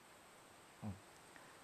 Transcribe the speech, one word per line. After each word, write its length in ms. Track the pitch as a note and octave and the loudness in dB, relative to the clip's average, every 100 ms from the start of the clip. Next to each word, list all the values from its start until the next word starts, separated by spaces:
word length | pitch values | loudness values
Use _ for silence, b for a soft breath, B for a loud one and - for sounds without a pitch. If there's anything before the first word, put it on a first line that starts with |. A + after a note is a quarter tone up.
| - - - - - - - - | -8 -8 -8 -8 -8 -8 -8 4
හ්ම්. 160 | A2 F#2+ - - - - b b | 6 6 2 -6 -6 -6 b b